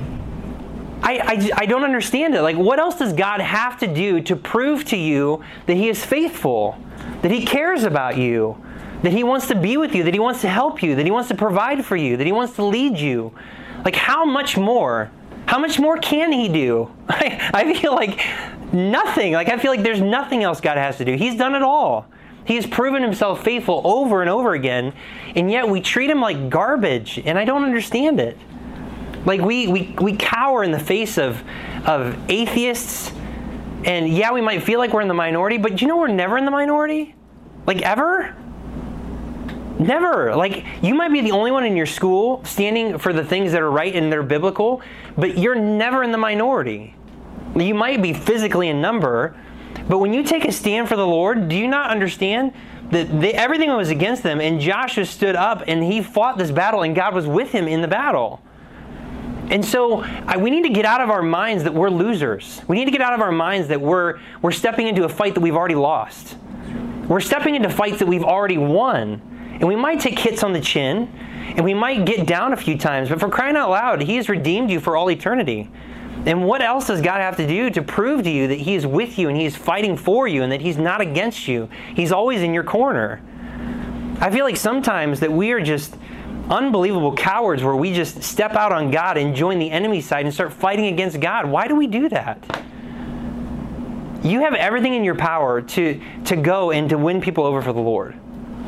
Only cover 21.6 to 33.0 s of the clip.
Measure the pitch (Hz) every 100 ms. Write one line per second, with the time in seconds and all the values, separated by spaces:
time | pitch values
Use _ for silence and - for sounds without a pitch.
21.6 | 262 294 185 110 - - - - - 233
22.6 | 220 - 262 277 240 185 202 180 226 240
23.6 | 190 156 175 240 269 196 175 220 240 151
24.6 | 131 123 131 - - - - 170 180 240
25.6 | 226 190 - 247 277 294 220 147 131 156
26.6 | 220 285 180 123 104 120 147 180 220 277
27.6 | 277 233 214 233 311 233 117 - - -
28.6 | - - - - - - 180 190 185 247
29.6 | 208 185 180 - 196 208 - 233 269 247
30.6 | 185 151 - 208 214 - 131 117 - -
31.6 | - - - 147 123 120 - 202 226 240
32.6 | 247 240 - -